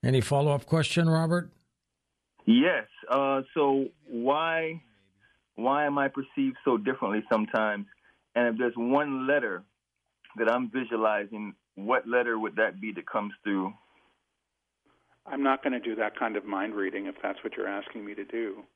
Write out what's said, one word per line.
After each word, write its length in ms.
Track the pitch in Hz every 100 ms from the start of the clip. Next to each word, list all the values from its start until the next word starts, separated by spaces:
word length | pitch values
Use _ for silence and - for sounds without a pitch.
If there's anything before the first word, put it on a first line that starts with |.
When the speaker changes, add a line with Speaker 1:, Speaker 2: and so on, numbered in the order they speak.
Speaker 1:
Any 160 | 120 131
follow-up 460 | 117 143 147 143 -
question, 420 | 165 151 - 165
Robert? 420 | 160 165 175 170 _ _ _ _ _ _ _ _ _
Speaker 2:
Yes. 420 | - 117 175 156 107 - -
Uh, 320 | 131 139 135 135
so 320 | - 143 139 135 _ -
why 720 | 117 120 147 165 165 160 165 _ _ _ _ _ _ _ -
why 280 | 117 143 147
am 120 | 143
I 100 | 139
perceived 480 | 139 135 - 135 127
so 120 | - 120
differently 480 | 107 131 110 104 104
sometimes? 560 | 113 107 113 107 104 101 _ _ _ _
And 140 | 120 120
if 100 | 113
there's 180 | 123 120
one 500 | 117 139 147 135 131
letter 360 | 147 120 90 - _ _ _ _ _ _ 113
that 140 | 110
I'm 200 | 120 123
visualizing, 840 | 131 120 113 110 107 104 107 104 - _
what 320 | - 101 127 117
letter 320 | 123 120 110
would 180 | 110 98
that 240 | 110 90
be 120 | 107
that 140 | 90 80
comes 260 | 110 104 -
through? 300 | 107 98 92 107 _ _ _ _ _ _ _ _ _ _ _ _ _ _ -
Speaker 3:
I'm 160 | 139
not 200 | 139 135
gonna 160 | 139 123
do 160 | 117 110
that 200 | 107 -
kind 180 | 117 104
of 80 |
mind 300 | 101 98 104
reading 320 | 104 95 98 98
if 100 | 95
that's 200 | 98 98
what 140 | 113 -
you're 100 | 98
asking 380 | 101 98 117
me 100 | 104
to 100 | 104
do. 380 | 101 117 113 104 -